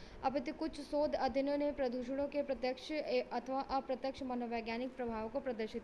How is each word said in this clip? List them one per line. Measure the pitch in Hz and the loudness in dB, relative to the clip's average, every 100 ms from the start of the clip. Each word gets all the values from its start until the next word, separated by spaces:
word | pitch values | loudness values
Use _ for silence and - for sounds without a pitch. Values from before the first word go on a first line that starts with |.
| - - | -14 -2
अपितु | - 277 269 | 0 2 0
कुछ | 311 320 294 | -2 -2 -4
शोध | 277 294 302 | 0 2 4
अध्ययनों | - 262 269 277 285 | 4 2 4 2 4
ने | 294 | 2
प्रदूषणों | 285 254 254 240 269 285 | 2 0 0 0 0 2
के | 285 | 2
प्रत्यक्ष | 277 269 254 262 - | 0 0 0 -2 -2
ए-, | 302 - 247 - | -2 2 2 2
अथवा | 240 247 262 | -2 -2 -2
अप्रत्यक्ष | - 269 262 254 269 269 | 0 0 0 -2 -2 -2
मनोवैज्ञानिक | 254 247 233 233 226 233 254 262 | -2 -2 -2 -2 -2 -2 -4 -2
प्रभाव | 240 220 220 | -2 -2 -2
को | 262 | -2
प्रदर्शित | 269 226 214 233 | -2 -2 -2 -4